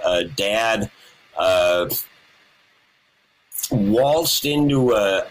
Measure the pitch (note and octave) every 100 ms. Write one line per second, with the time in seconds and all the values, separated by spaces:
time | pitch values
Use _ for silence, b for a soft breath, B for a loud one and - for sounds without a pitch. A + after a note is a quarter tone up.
0 | E2+ F2+ E2+ D2+ G2 G#2+ A2+ A2 G#2 B
1 | B B B - F#2 F#2 F2+ F2 F2 -
2 | - _ _ _ _ _ _ _ _ _
3 | _ _ _ _ _ - - B2 G2+ A2+
4 | C#3 D#3 D#3+ - D3 D3 D3 C#3 B2 A2
5 | G2+ F#2+ -